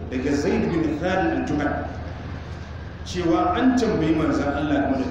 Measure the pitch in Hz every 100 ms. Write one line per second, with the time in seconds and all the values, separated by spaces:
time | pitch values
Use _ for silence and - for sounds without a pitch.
0 | - 127 143 143 180 226 165 160 156 -
1 | 185 185 165 139 139 147 143 - - -
2 | - - - - - - - - - -
3 | - 180 165 165 180 240 262 - 214 160
4 | 160 156 147 135 139 143 151 143 131 131
5 | 127